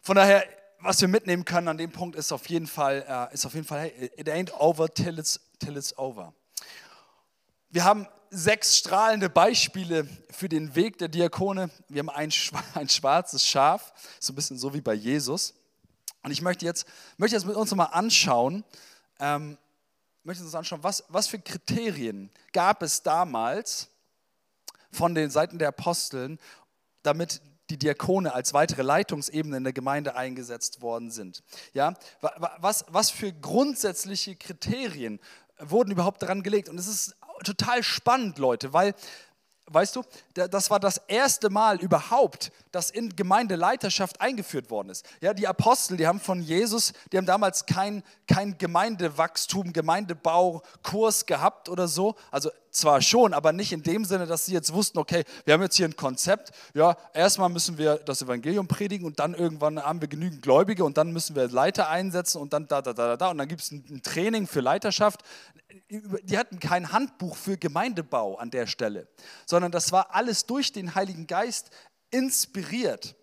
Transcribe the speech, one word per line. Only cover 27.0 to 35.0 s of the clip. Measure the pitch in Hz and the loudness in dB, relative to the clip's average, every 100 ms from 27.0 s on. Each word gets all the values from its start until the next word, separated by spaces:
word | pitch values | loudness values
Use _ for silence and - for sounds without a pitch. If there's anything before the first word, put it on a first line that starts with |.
damit | 147 151 170 - _ _ - | 0 0 -2 -6 _ _ -12
die | 151 | -2
Diakone | 147 143 - 190 170 | -2 0 0 0 2
als | 123 123 | -2 0
weitere | 143 165 - | 2 2 2
Leitungsebene | 131 156 208 151 - 151 156 135 | 2 2 0 -6 -4 -4 -4 -4
in | |
der | 131 | -4
Gemeinde | 131 131 143 139 127 | -4 -4 -2 -4 -6
eingesetzt | 131 127 123 117 - - | -8 -8 -12 -8 -8 -8
worden | 120 117 117 | -8 -6 -8
sind. | 113 95 - _ - - | -12 -14 -16 _ -20 -10
Ja? | 139 147 180 - _ | -2 -2 -2 -20 _
Wa-, | 151 - | -6 -4
wa-, | 165 - | -8 -2
was, | 180 214 - | -2 -2 -2
was | 170 214 | 0 0
für | - 208 | -2 -8
grundsätzliche | 156 143 185 285 254 208 175 190 196 - 180 | -8 0 2 2 0 -4 -4 -6 -6 -8 -10
Kriterien | - 170 - 247 240 147 | -16 -10 -6 -4 -4 -6